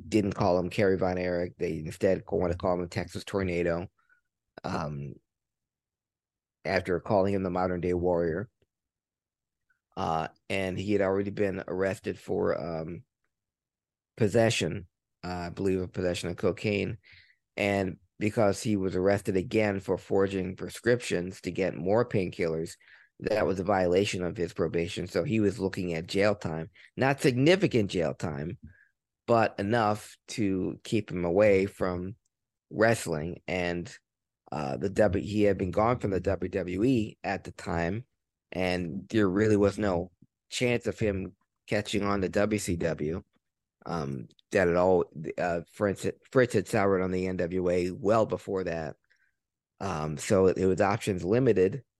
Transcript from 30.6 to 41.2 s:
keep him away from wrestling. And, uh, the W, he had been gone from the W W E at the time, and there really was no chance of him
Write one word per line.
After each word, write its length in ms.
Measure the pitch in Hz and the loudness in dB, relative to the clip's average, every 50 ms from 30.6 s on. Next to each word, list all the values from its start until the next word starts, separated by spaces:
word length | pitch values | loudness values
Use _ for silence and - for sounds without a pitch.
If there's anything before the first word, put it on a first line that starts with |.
| 92 87 58 - _ | -2 -4 -6 -8 _
keep 260 | - 120 107 101 - | -2 -2 -2 -2 -2
him 140 | 98 90 87 | -6 -4 -2
away 420 | 87 85 98 107 107 98 95 95 | 2 4 4 6 6 6 4 2
from 500 | 95 - - 98 92 90 90 90 95 110 - _ _ _ _ _ _ _ _ _ _ | 0 -2 -4 -4 -4 -2 -4 -6 -8 -12 -14 _ _ _ _ _ _ _ _ _ _
wrestling. 720 | - - 107 113 117 - - 90 82 76 76 87 - - _ | 0 2 4 4 4 2 0 -4 -4 -4 -4 -6 -8 -10 _
And, 420 | - 85 92 87 87 87 87 87 - - - _ _ _ _ _ _ _ _ _ - | -4 -4 -2 -2 -2 -2 -4 -6 -8 -14 -20 _ _ _ _ _ _ _ _ _ -10
uh, 240 | - 76 73 69 67 | -8 -6 -6 -6 -4
the 140 | 64 73 98 | -4 -4 -2
W, 360 | 95 - 107 98 87 98 - | 2 2 2 4 2 0 -2
he 180 | 101 104 107 104 | -2 0 2 2
had 140 | 101 98 | 2 2
been 140 | 92 98 90 | 2 -2 -2
gone 280 | 87 101 107 117 127 123 | 0 0 0 0 0 -2
from 120 | - 107 | -2 -2
the 80 | 95 90 | -2 -2
W 300 | 85 98 95 87 90 90 | -2 -2 -2 -2 -4 -4
W 340 | - 98 87 90 90 92 110 | -4 -4 -4 -2 -2 0 2
E 340 | 135 135 117 107 - - _ - | 2 2 2 0 -4 -8 _ -6
at 220 | 92 98 90 - | -4 -4 -4 -6
the 60 | - | -12
time, 520 | - - - 101 87 85 85 85 98 117 127 _ _ _ _ _ _ _ _ _ | -16 -12 -8 -4 -2 -2 -2 -2 -4 -6 -8 _ _ _ _ _ _ _ _ _
and 560 | - 90 92 90 90 90 90 85 67 - 98 - | -6 -2 -2 0 0 -2 -4 -6 -8 -10 -10 -2
there 200 | 110 110 104 95 | 2 2 2 4
really 260 | 90 101 110 107 107 | 4 2 4 4 4
was 240 | 101 104 98 95 107 | 4 4 2 2 0
no 320 | 107 101 90 85 85 - _ _ - _ _ _ _ _ | 0 0 0 0 -2 -6 _ _ -20 _ _ _ _ _
chance 380 | - - 123 123 120 113 - | -4 -2 0 0 0 0 -2
of 120 | 110 95 - | -4 -4 -2
him 320 | 113 107 98 92 | -2 -2 -2 -2